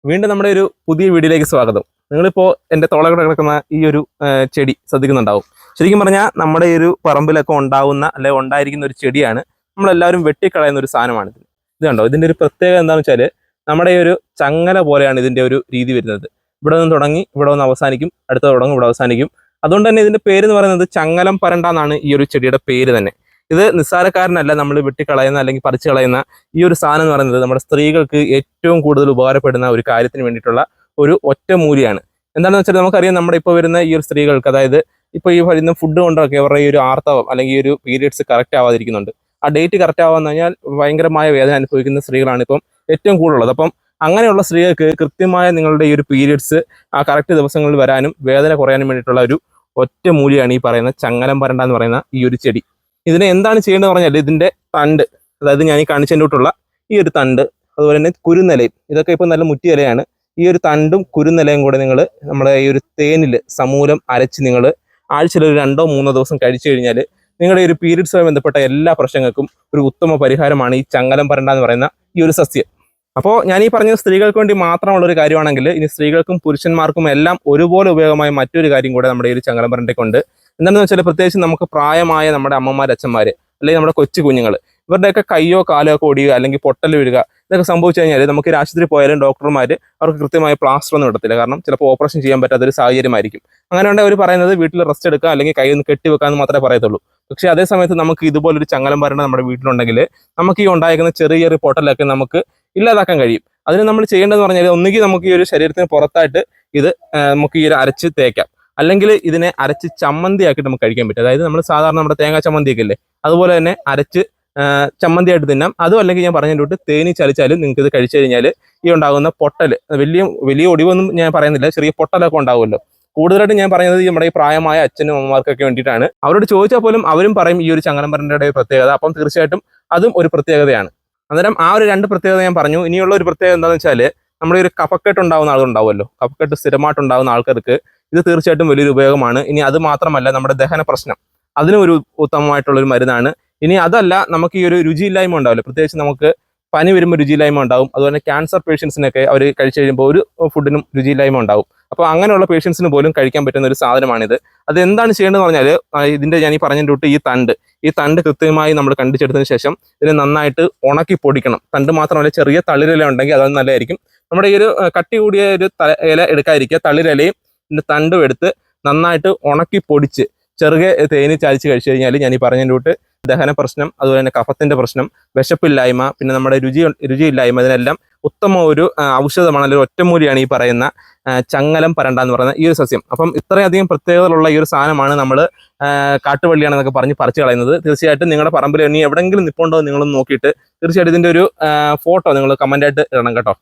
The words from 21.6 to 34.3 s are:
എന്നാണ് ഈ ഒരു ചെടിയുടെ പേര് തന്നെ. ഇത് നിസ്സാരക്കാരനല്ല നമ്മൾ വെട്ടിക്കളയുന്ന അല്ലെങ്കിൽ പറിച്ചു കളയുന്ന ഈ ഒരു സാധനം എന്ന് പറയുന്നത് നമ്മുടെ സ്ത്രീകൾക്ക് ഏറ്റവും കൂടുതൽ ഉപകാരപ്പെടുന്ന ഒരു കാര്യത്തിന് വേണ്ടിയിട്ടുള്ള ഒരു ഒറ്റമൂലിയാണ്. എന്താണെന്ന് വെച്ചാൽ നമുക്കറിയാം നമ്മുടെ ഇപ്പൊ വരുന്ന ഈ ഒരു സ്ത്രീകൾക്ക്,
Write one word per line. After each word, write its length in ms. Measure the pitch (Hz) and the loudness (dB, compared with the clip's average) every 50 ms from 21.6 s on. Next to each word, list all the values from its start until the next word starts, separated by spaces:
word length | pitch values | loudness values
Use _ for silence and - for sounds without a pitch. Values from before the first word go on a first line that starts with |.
| 165 175 170 | -2 -2 -2
എന്നാണ് 220 | 160 151 147 151 151 - | -2 -2 -2 -4 -4 -2
ഈ 40 | 147 143 | 0 0
ഒരു 80 | 139 143 - | 0 0 0
ചെടിയുടെ 280 | - 139 123 131 127 131 _ - | -2 -2 0 0 -2 -2 _ -2
പേര് 220 | 127 123 131 131 120 | -2 0 2 2 2
തന്നെ. 140 | 113 98 98 _ _ _ _ _ _ _ _ | 0 0 -4 _ _ _ _ _ _ _ _
ഇത് 120 | 160 175 202 214 165 | 0 2 2 2 2
നിസ്സാരക്കാരനല്ല 760 | 175 151 - 190 180 180 190 - 185 185 185 180 170 151 147 151 151 | 0 -2 0 0 0 0 0 0 0 -2 0 0 -2 0 0 0 0
നമ്മൾ 160 | 143 143 143 151 143 | -2 -2 -2 -2 -2
വെട്ടിക്കളയുന്ന 500 | 135 131 - 151 - 147 135 131 135 139 143 | -4 -6 -6 -6 -4 -2 0 0 0 0 -2
അല്ലെങ്കിൽ 220 | 131 131 135 131 - | -2 -2 -4 -4 -4
പറിച്ചു 220 | 135 127 - - 160 | -4 -4 -2 -2 -2
കളയുന്ന 300 | 135 131 131 127 127 131 - _ _ _ _ _ - | 0 0 0 0 0 -2 -4 _ _ _ _ _ -2
ഈ 40 | 160 175 | 2 2
ഒരു 80 | 180 170 - | 2 2 0
സാധനം 220 | - 147 147 156 160 | 0 0 0 0 0
എന്ന് 100 | 160 147 | 0 0
പറയുന്നത് 240 | 139 135 131 123 127 127 | 0 0 0 0 0 0
നമ്മുടെ 180 | 127 131 131 - | 0 -2 -4 -2
സ്ത്രീകൾക്ക് 540 | _ 156 143 147 151 151 170 147 135 - 147 147 95 135 | _ 0 0 2 2 2 0 0 0 0 -2 0 2 0
ഏറ്റവും 400 | 139 139 _ _ _ - 170 175 170 147 | -2 -2 _ _ _ 0 0 2 2 2
കൂടുതൽ 220 | 147 147 139 143 139 135 | 0 2 2 2 2 2
ഉപകാരപ്പെടുന്ന 520 | 123 127 131 135 139 131 139 127 123 127 127 120 | 2 2 2 0 0 0 0 -2 -2 -2 0 -2
ഒരു 80 | 113 110 - | -2 -2 -2
കാര്യത്തിന് 340 | 120 117 120 123 - 135 127 | 0 0 0 -2 -4 -6 -6
വേണ്ടിയിട്ടുള്ള 340 | 120 120 117 _ 123 117 123 151 _ _ _ _ _ _ | -6 -6 -6 _ -2 -2 -2 -2 _ _ _ _ _ _
ഒരു 160 | - 143 151 170 208 - 143 | 0 0 2 2 0 0 -2
ഒറ്റമൂലിയാണ്. 680 | 135 _ _ - 190 180 160 151 147 135 131 113 101 92 _ _ _ _ _ _ _ | -4 _ _ -2 0 0 2 2 2 2 2 0 -2 -4 _ _ _ _ _ _ _
എന്താണെന്ന് 260 | 156 170 190 196 202 | -2 0 2 2 2
വെച്ചാൽ 160 | 185 - 185 185 | 0 0 0 0
നമുക്കറിയാം 340 | 180 190 180 190 180 190 180 180 | 0 2 2 2 2 2 0 0
നമ്മുടെ 180 | 170 175 170 165 | 0 0 -2 -2
ഇപ്പൊ 100 | - 180 170 | 0 0 0
വരുന്ന 200 | 170 165 165 170 175 175 160 | 2 2 0 0 0 0 0
ഈ 20 | 160 | 0
ഒരു 60 | 156 147 | -2 -2
സ്ത്രീകൾക്ക്, 420 | - 160 147 147 147 | -4 -2 0 0 2